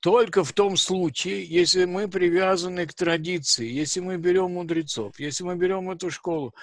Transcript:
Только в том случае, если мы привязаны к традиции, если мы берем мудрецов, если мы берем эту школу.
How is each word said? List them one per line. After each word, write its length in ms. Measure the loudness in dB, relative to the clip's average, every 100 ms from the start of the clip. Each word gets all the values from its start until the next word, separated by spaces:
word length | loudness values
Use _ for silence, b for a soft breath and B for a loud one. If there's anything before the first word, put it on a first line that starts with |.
Только 420 | 4 4 4 2
в 100 | 0
том 240 | 2 2 2
случае, 640 | 0 0 0 -2 -6 -6 0
если 400 | 2 4 4 2
мы 220 | 0 -4
привязаны 760 | 0 2 4 2 2 0 -4 -6
к 80 |
традиции, 720 | -2 0 2 0 -4 0 -2 -2
если 320 | -2 -2 -4
мы 160 | -4 -2
берем 360 | 2 2 2
мудрецов, 680 | -2 -4 -4 -4 -6 -8 -8
если 240 | -8 -6
мы 120 | -6 -2
берем 340 | 0 0 -4
эту 200 | -6 -8
школу. 420 | -6 -4 -4 -4 -10